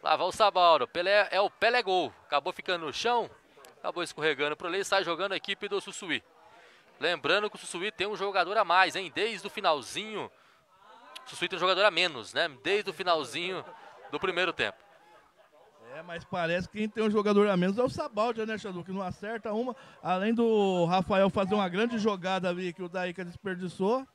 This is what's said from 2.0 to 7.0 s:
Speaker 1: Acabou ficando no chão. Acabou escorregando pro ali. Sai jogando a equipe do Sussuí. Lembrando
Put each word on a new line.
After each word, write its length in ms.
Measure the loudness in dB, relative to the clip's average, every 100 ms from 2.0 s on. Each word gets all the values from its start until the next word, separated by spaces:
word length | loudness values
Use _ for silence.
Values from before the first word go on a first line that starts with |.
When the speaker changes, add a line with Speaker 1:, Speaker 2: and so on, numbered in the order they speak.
| 0 -6 -4
Speaker 1:
Acabou 260 | -2 -2
ficando 320 | -8 -4 -4
no 80 | -4
chão. 380 | -4 0 0 -2 -10 _ -20 -20 -10
Acabou 240 | -8 -6
escorregando 540 | -8 -2 -2 0 -2 -4
pro 100 | -4
ali. 180 | -4
Sai 200 | 0 0
jogando 300 | 0 -4 -4
a 20 | -4
equipe 320 | -6 -8 -4
do 120 | -6
Sussuí. 440 | -6 -12 -6 -6 _ _ -20 -20 -20 -20 _
Lembrando 500 | _